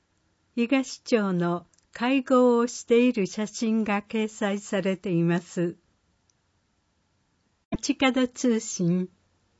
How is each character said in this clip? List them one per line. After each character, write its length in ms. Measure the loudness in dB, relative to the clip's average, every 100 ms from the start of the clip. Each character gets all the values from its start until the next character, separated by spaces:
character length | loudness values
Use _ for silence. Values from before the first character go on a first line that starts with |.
| _ _ _ _ _ -4
伊 120 | 0
賀 160 | 0
市 160 | -2 -8
長 340 | 0 0 2
の 320 | 0 0 -2 -6 _ _
会 300 | -6 0 0
合 340 | 2 4 6 4
を 100 | 0
し 200 | -4 2
て 200 | 4 4
い 60 |
る 140 | 2 -2
写 200 | -4 -8
真 380 | -4 -2 0
が 160 | 0 -2
掲 280 | -4 -4 -4
載 300 | -2 -4 -4
さ 220 | -4 -2
れ 160 | -2 -2
て 140 | -2
い 120 | 0
ま 180 | 2 0
す。 360 | -2 -4 -4 -6 _ _ _ _ _ _ _ _ _ _ _ _ _ _ _ _ _ _ -12
街 260 | -10 -6 0
角 320 | 0 2 -2
通 320 | 0 0 0
信。 480 | -2 -4 -2 0 -4 _ _ _ _